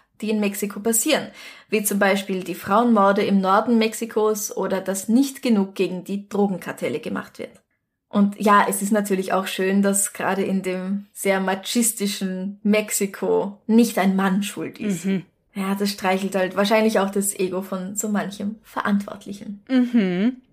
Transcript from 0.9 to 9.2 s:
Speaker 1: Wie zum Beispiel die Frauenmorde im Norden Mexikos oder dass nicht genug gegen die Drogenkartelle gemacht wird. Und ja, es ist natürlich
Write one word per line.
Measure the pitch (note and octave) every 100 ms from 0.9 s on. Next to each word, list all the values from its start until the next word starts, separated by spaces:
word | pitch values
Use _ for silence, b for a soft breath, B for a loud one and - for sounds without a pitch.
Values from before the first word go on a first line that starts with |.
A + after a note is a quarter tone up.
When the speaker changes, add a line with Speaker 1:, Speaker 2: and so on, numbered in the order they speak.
| A3+ D#4 A3+ G3+ B B B B
Speaker 1:
Wie | G#3+
zum | G#3 G3+
Beispiel | G3 G3+ - F#3+
die | F3+
Frauenmorde | - - G#3 A#3+ G#3+ G3 G3+
im | F#3+ G3
Norden | F#3 G3+ A3+ A3+
Mexikos | A3 - A3+ A3 G#3+ G#3 - -
oder | F#3+ F#3+
dass | F#3 G3 -
nicht | A#3+ C#4 -
genug | B3+ G#3 F#3+
gegen | - F3+ F3+
die | F3 G3+ -
Drogenkartelle | G3+ G3+ F3 - - D3+ C#3+
gemacht | - G3+ - -
wird. | - - _ _ _ _ _
Und | G#3 G3+ -
ja, | G#3 G3+ -
es | G3
ist | G3+
natürlich | G#3+ G3+ F#3+